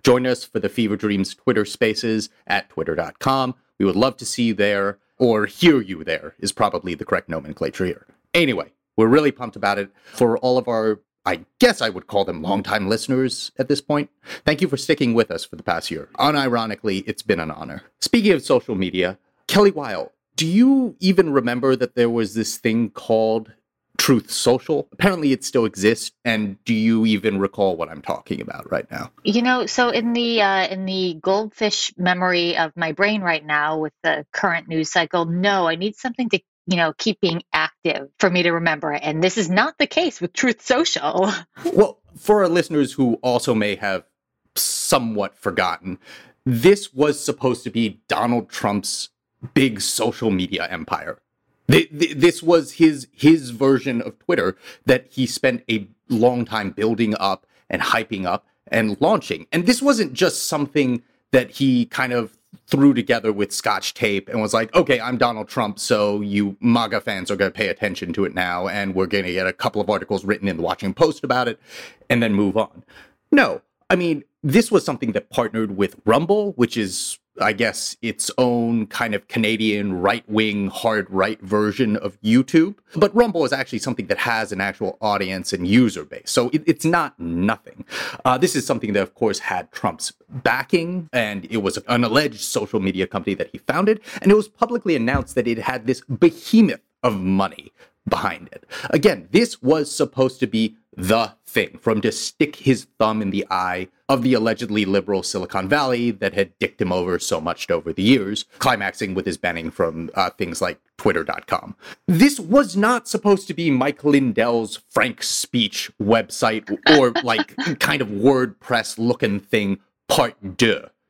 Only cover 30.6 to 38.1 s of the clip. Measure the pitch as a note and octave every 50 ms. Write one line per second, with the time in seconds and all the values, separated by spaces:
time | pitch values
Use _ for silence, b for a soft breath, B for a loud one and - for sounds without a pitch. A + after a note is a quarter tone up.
30.6 | F#3 - F#3+ F#3+ F#3+ F#3 F#3+ F#3+ F#3 F3+ E3 D#3 - F#3 F#3+ G3+ A3 G#3+ - -
31.6 | A3 G#3 G#3 - - - - F3 F3+ F3+ F3+ F3+ F#3 F#3 F3+ F3 E3+ E3+ E3 D#3
32.6 | E3 D#3 - E3+ E3+ D#3+ D#3 - G3 G#3 G#3+ G#3+ F#3+ F3 E3 D#3 D3+ D3+ D3+ D3
33.6 | D3 D#3 D#3 D#3 D#3 D3+ - _ - E3 D3+ - D3 - - - - F#3+ E3+ E3
34.6 | - - E3 D#3+ D#3+ - - F3+ E3 D3+ - F3 E3+ E3 E3+ F3 F#3 G3+ G3+ G3
35.6 | F3 E3 E3 E3 F3+ G#3+ G#3 - - B3+ A#3+ - B3 A3+ - F3+ - _ _ _
36.6 | _ - F#3 F3 E3+ D#3+ D3+ - - A3 G3 - - F3 E3 E3+ - _ - D#3
37.6 | D#3 D#3+ - _ - E3 D3 - C#3 C#3+